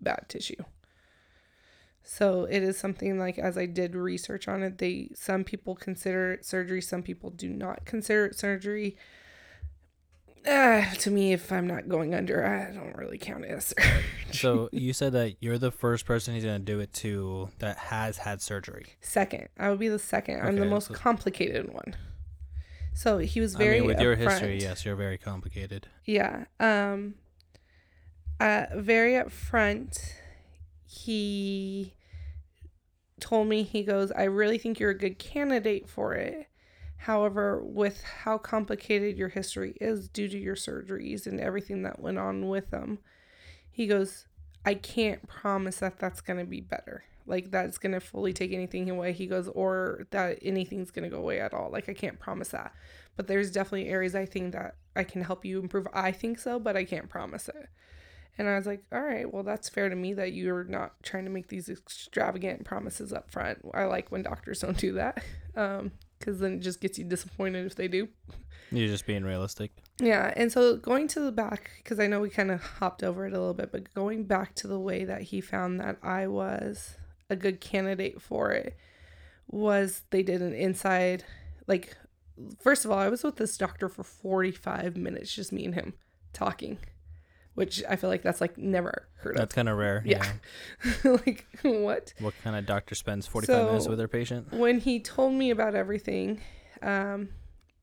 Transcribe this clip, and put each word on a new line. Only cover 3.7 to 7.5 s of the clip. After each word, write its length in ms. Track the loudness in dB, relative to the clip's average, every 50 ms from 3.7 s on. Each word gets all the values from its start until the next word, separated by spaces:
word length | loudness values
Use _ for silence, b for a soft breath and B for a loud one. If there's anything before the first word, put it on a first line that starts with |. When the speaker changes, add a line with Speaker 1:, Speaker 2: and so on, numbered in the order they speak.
| 0 0 0 0 0
Speaker 1:
research 540 | -2 -2 -2 -2 -4 -6 -6 -8 -6 -4 -4
on 140 | -2 -2
it, 160 | -2 -2 -2 -2
they, 320 | -2 0 0 -2 -6 -10 -12
some 300 | -8 -2 0 0 0 0
people 320 | -2 -6 -6 -6 -8 -8
consider 560 | -6 -6 -6 -6 -4 -2 0 0 2 2 0
it 120 | 0 -4 -6
surgery, 360 | -4 -2 -2 -2 0 -2 -4
some 200 | -2 -2 -4 -4
people 280 | -4 -6 -8 -8 -10 -12
do 180 | -10 -8 -6
not 360 | -6